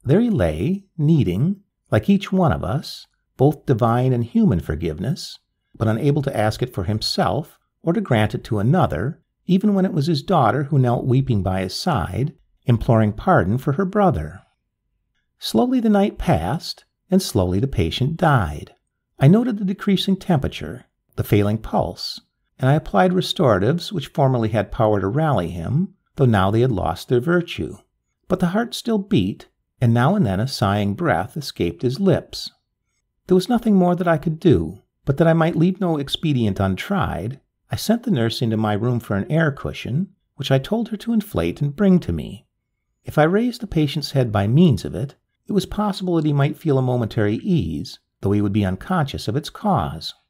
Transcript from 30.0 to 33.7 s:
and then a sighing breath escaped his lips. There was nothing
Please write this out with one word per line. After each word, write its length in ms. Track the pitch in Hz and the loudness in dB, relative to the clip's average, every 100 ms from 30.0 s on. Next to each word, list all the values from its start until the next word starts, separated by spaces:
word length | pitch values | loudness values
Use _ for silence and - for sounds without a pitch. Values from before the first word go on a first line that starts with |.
| 131 208 | 2 2
and 100 | 123 | 0
then 140 | 92 | 0
a 80 | 131 | -4
sighing 460 | - 98 104 101 | -2 0 0 -2
breath 420 | 98 170 85 - 165 | -2 -2 -2 -2 -10
escaped 460 | - - 85 - | -12 -4 -4 -2
his 180 | 123 135 | -4 0
lips. 500 | 196 113 - - - _ _ _ _ _ _ _ - | 0 0 -2 -14 -14 _ _ _ _ _ _ _ 0
There 80 | 185 | 0
was 140 | 180 | 2
nothing 260 | 240 220 | -2 2